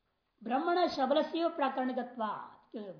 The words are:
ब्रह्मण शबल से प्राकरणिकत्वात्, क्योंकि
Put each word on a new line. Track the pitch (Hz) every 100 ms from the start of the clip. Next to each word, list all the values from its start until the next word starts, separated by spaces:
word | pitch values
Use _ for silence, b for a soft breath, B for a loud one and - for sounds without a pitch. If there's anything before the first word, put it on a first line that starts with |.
| _ _ _ _
ब्रह्मण | 220 254 339 349 330
शबल | - 254 220
से | - 330 330
प्राकरणिकत्वात्, | 311 269 277 254 240 240 - 214 156 120 - _
क्योंकि | 226 202